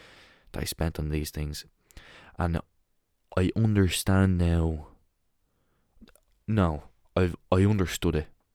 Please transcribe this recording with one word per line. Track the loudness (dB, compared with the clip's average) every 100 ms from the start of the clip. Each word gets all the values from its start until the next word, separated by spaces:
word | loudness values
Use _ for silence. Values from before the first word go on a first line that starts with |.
| -20 -20 -20 _ _
that | -10
I | -8
spent | -4 -4 -4
on | -4
these | -4 -6
things. | -8 -8 -10 -16 _ _ -20 -20 -20 -20 -6
And | -4 -4 -6 _ _ _ _ _ _ -2
I | 0 2
understand | 2 4 2 0 0 4 4 2
now. | 2 2 0 -4 -10 -20 _ _ _ _ _ _ _ _ _ _ -20 _ _ _ -2
No, | 2 2 0 -10 _ _ -2
I've, | 0 -2 _
I | 2
understood | 4 2 -2 -2 -2 -2
it, | -6 _ _